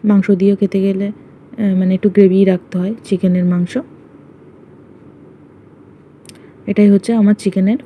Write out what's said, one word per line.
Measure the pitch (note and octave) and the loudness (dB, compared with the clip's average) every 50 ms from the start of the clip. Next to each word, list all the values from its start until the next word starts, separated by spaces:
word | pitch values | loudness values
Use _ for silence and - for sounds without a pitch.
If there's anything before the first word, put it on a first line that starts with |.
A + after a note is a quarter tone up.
| - | 2
মাংস | G#3 G#3 G3 F#3 - | 2 2 2 2 2
দিয়েও | G3+ F3+ F#3+ G3+ G3+ | 0 2 2 0 2
খেতে | F#3+ G3+ F#3+ - G3 | 0 -2 -2 -2 -2
গেলে, | F#3+ G3 G3 F#3+ G3+ G3+ | -2 -2 -2 -4 -6 -8
আহ, | G#3+ - - - - - - - - - G#3+ G3 F#3+ | -10 -14 -20 -20 -20 -20 -20 -20 -10 -4 -2 -2 0
মানে | F#3 F#3 F#3 F#3 | 0 0 0 -2
একটু | F#3 - G#3 | 0 -2 0
গ্রেভি | F#3 G#3 G3+ F#3 F#3 F#3+ G3 | 4 4 4 4 4 4 2
রাখতে | F#3+ F#3 F3+ - - - F3+ | 2 2 -2 -6 -8 -6 -6
হয় | F3+ G3 A3+ A3+ - | -6 -6 -8 -10 -6
চিকেনের | - G3+ F3+ F#3+ F#3 F3+ F3+ F3+ | -6 -6 -2 0 0 0 0 0
মাংস। | F3+ F3 F3 F3+ F3 - B3+ D#4 - - - - _ _ - - - - - - - - - - - - - - - - - - - - - - - - _ - _ _ - - - - _ - - - _ _ _ _ _ _ - - - - - _ _ - | -2 -2 -2 -4 -4 -6 -8 -10 -10 -20 -20 -20 _ _ -20 -20 -20 -20 -20 -20 -20 -20 -20 -20 -20 -20 -20 -20 -20 -20 -20 -20 -20 -20 -20 -20 -20 -20 _ -20 _ _ -20 -20 -20 -20 _ -20 -20 -20 _ _ _ _ _ _ -20 -20 -20 -20 -20 _ _ -10
এটাই | - G3+ - G#3 G3+ | -6 0 2 4 4
হচ্ছে | G3+ G3 - - | 4 2 0 -2
আমার | A#3 A3+ G#3 G3+ G#3 | -2 0 2 2 0
চিকেনের | - - G3 - G3 F#3+ G3 A3+ C#4+ - | 0 -2 -6 -2 -2 -2 0 -2 -4 -4